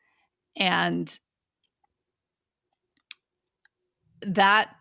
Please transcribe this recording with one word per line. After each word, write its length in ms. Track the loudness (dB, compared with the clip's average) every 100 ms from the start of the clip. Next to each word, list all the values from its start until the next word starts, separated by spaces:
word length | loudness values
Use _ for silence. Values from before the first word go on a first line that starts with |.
| _ _ _ _ _ -4
And 640 | -2 0 -2 -4 -8 -12 _ _ _ _ _ _ _ _ _ _ _ _ _ _ _ _ _ _ -20 -20 _ _ _ _ _ _ _ _ _ -14
that 540 | -6 2 4 4 2 -8